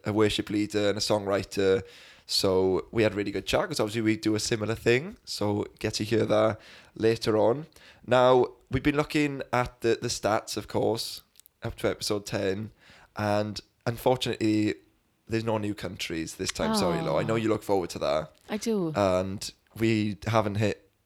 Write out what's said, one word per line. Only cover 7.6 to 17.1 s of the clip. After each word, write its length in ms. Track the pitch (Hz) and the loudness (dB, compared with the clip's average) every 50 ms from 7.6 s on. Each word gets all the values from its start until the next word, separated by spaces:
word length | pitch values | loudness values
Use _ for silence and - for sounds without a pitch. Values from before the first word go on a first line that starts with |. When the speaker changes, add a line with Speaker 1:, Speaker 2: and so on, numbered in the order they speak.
| 156 - _ - - - - _ - | -4 -12 _ -20 -20 -20 -20 _ -2
Speaker 1:
Now, 420 | - 120 127 123 127 131 127 120 - - _ _ - | 2 4 6 6 8 8 6 4 2 -2 _ _ -6
we've 120 | 120 135 | -4 0
been 140 | - 151 139 | 0 2 2
looking 460 | 143 147 - - 156 147 143 139 135 - - | 2 0 0 0 0 0 0 -2 -6 -8 -2
at 280 | - 123 123 - - - | 0 0 -2 -2 -4 -2
the, 180 | - 117 113 - | 0 0 0 0
the 80 | - 120 | 0 -6
stats, 480 | - - - 101 107 113 - - - | -6 -2 0 0 0 0 -2 -4 -8
of 120 | 107 101 - | -8 -8 -4
course, 540 | - 107 113 107 110 117 - - - - - _ _ _ - - _ _ | -2 -2 0 0 -2 -2 -4 -8 -10 -14 -18 _ _ _ -20 -20 _ _
up 140 | - 117 - | -10 -10 -8
to 120 | - - 104 | -4 -2 -2
episode 380 | 90 - - - 107 104 98 | -2 -2 -4 -4 -4 -4 -4
ten. 440 | - - 101 101 98 95 101 110 107 - _ _ - - - - _ - | -6 -6 -4 -2 -2 -2 -4 -6 -12 -14 _ _ -20 -20 -20 -20 _ -8
And 440 | - 107 104 104 104 104 107 101 - - _ _ _ - 120 117 117 | -4 -2 0 0 0 0 -2 -6 -10 -14 _ _ _ -6 -6 -4 0
unfortunately, 720 | - 127 127 127 - 123 110 - 110 107 107 107 107 107 - - _ _ _ _ _ _ _ _ _ - | 2 2 2 2 0 -4 -4 0 0 2 2 2 2 0 -2 -4 _ _ _ _ _ _ _ _ _ -4
there's 160 | 110 113 110 | -4 -4 -2
no 140 | 113 110 110 | -2 -2 -2
new 160 | 104 104 101 | -2 -4 -6
countries 600 | - - 87 95 - - - 85 82 80 - - | -6 -8 -10 -8 -8 -8 -6 -6 -6 -6 -6 -6
this 160 | - 92 - | -8 -6 -6
time. 240 | - - - 220 220 | -4 -4 -2 -2 0
Sorry, 260 | 214 95 87 85 - | 0 0 0 -2 -2
Lo. 160 | - 71 | -2 -2